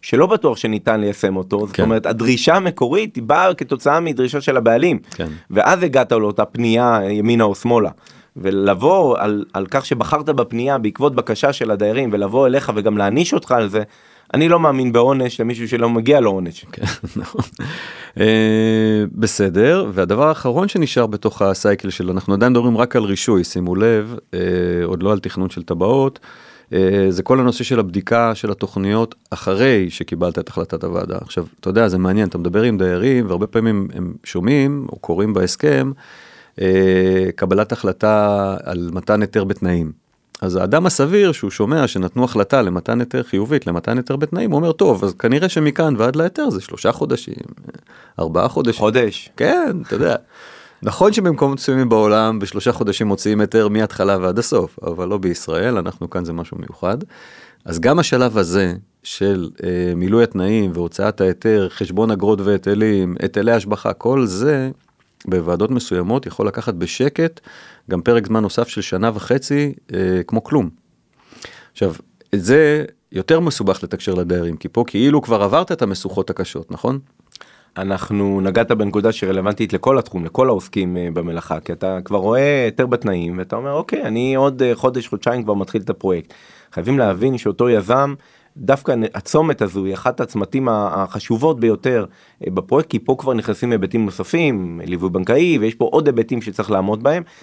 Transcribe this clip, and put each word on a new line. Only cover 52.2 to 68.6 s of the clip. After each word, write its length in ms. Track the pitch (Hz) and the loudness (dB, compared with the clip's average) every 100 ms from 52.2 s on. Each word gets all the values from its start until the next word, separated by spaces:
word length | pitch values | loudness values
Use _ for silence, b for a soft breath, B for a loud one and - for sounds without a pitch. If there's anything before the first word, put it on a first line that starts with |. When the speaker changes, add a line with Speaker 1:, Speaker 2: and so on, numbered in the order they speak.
| 110 110 | 2 0
Speaker 2:
בשלושה 340 | 98 101 123 | -4 -4 -2
חודשים 340 | 117 104 95 107 | 0 -2 0 0
מוציאים 340 | 95 107 107 | 0 0 2
היתר 280 | 104 113 107 | 2 4 2
מההתחלה 500 | 107 107 - 98 98 | 2 -2 0 0 2
ועד 180 | 92 95 | 0 -2
הסוף, 400 | - - 90 - | 0 0 0 -6
אבל 260 | 87 85 90 | -10 -6 -4
לא 100 | 101 | -2
בישראל, 600 | 92 85 - 80 110 113 | -2 -4 -4 -2 0 -2
אנחנו 320 | 87 - 82 | -4 -8 -8
כאן 140 | 92 | -6
זה 80 | 85 | -6
משהו 240 | 82 85 90 | -8 -10 -12
מיוחד. 380 | - - 90 120 202 B B B B B | -14 -6 -4 -4 -6 B B B B B
אז 160 | - 82 | -10 0
גם 180 | 113 160 | 2 2
השלב 400 | 165 127 127 107 | 2 2 2 2
הזה 360 | 85 92 92 90 - _ | 0 2 0 -2 -10 _
של, 480 | - - 98 95 82 - | -14 -4 0 0 -4 -8
אה, 300 | 92 90 90 87 | -6 -2 -2 -2
מילוי 260 | 90 113 | 2 4
התנאים 480 | 117 95 92 110 98 | 4 2 0 2 0
והוצאת 460 | 85 85 - 101 104 | -2 -6 -2 -2 0
ההיתר, 480 | 95 90 113 107 92 | 0 0 2 2 0
חשבון 400 | - 101 92 113 | -4 -4 0 0
אגרות 300 | 101 101 104 | 2 2 2
והיטלים, 720 | 98 101 98 101 110 101 92 87 | 2 0 0 0 2 2 0 -2
היטלי 320 | 95 107 107 | -4 0 2
השבחה, 400 | 117 98 104 107 | 0 0 -4 -4
כל 340 | - 113 135 120 | -4 -2 0 0
זה 440 | 92 135 143 131 - _ _ _ _ | -2 0 0 -4 -10 _ _ _ _
בוועדות 460 | - 90 82 87 110 | -4 -2 -2 -2 0
מסוימות 560 | 127 - 90 90 127 110 | -2 -2 -4 -2 -4 -4
יכול 200 | - 104 | -4 -4
לקחת 280 | 98 117 | -4 -6
בשקט 640 | 90 87 - 135 - 165 165 B B B B - | -6 -6 -2 -2 0 -2 -4 B B B B -6
גם 120 | 90 | -2
פרק 240 | 120 117 101 | 2 2 2
זמן 140 | 110 | 0
נוסף 260 | 104 - | 0 -2